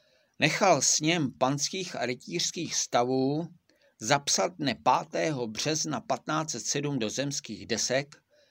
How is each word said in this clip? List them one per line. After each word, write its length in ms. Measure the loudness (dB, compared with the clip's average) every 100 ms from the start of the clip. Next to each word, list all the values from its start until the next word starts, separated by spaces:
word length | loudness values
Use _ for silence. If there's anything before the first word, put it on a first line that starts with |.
| _ _ _ 0
nechal 420 | 0 4 4 4
sněm 500 | 4 2 2 2 0
panských 640 | 0 0 0 -2 -4 -6 -4
a 100 | -4
rytířských 720 | -4 -6 -4 -4 -4 -4 -4
stavů 720 | 0 2 2 2 2 0 -4 -10 _ _ _ _
zapsat 580 | 2 2 2 0 0 0
dne 180 | -2 2
pátého 720 | 4 4 2 -2 -2 -2 -4
března 540 | -2 -2 -2 -2 -4
patnáct 500 | -2 -4 -2 -2 -2
set 140 | -6 -4
sedm 340 | -2 -2 -2
do 100 | -2
zemských 560 | -2 -4 -4 -8 -10 -4
desek, 500 | -2 0 0 -2 -10 _ _ _